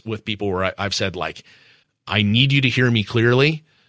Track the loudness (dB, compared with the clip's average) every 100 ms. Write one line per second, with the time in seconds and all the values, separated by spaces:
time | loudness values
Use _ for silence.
0 | -8 -8 -8 -6 -4 -2 -4 -4 -6 -4
1 | -6 -6 -8 -10 -20 -20 _ _ _ _
2 | -4 0 2 2 2 2 0 2 2 2
3 | 0 0 2 4 2 -2 -10 _